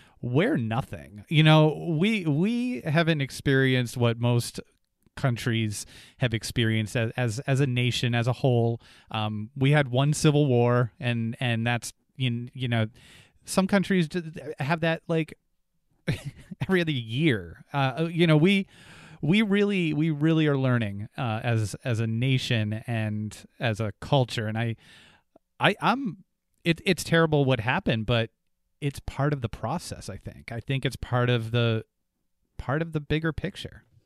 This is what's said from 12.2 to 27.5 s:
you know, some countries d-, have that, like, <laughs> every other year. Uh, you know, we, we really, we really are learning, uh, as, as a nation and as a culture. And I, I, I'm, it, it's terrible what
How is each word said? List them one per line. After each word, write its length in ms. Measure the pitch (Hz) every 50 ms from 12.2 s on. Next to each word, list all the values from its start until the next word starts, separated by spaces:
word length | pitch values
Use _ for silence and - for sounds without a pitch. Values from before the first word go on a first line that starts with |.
| 131 123 120 120 120 127 -
you 160 | 131 131 120
know, 180 | 120 117 110 110 - - - - - - - _ _ _ _
some 240 | - - 196 190
countries 400 | 190 208 196 180 - 196 180 165
d-, 160 | 151 - 180 160 160 160 - 175 147 156 -
have 200 | 143 135 170 160
that, 240 | 165 165 165 165 _
like, 300 | - 165 160 156 - - _ _ _ _ _ _ _ _ _ _ _ _ _ -
<laughs> 540 | - 117 - - 143 - - - - 180 -
every 200 | - - 190 180
other 100 | 170 160
year. 760 | 151 127 117 113 113 131 165 160 117 101 85 82 - - - _ -
Uh, 340 | 143 135 135 120 139 165 170
you 160 | 175 160 175
know, 120 | 165 156
we, 280 | 151 160 196 202 196 190 - - - - - - - - - - -
we 200 | - 147 190 214
really, 520 | 226 196 196 208 202 202 202 185 170 156 151
we 160 | 147 160 165
really 380 | 151 143 151 160 160 160 156
are 100 | 147 143
learning, 500 | 135 135 127 123 120 113 101 98 101 104 - -
uh, 240 | - 139 117 107 110 -
as, 320 | 123 117 110 107 101 - - -
as 160 | 135 113 107
a 80 | 117
nation 760 | 113 113 113 123 135 131 127 - - 123 110 107 104 107 113 -
and 580 | - 117 110 110 107 107 107 107 104 - - - - _ -
as 200 | 139 117 107 98
a 120 | 113 104 - -
culture. 480 | - - 147 139 123 - - 123 107
And 100 | 110 107
I, 180 | 110 117 117 110 - _ - - - - - _ _ _ _ _ _ _ _ _ -
I, 160 | 123 170 202 -
I'm, 420 | - 180 226 269 277 196 131 - - _ _ _ _ _ _ _ -
it, 180 | 170 165 - -
it's 200 | 196 175 - -
terrible 420 | - 165 165 165 160 151 143 139
what 140 | 131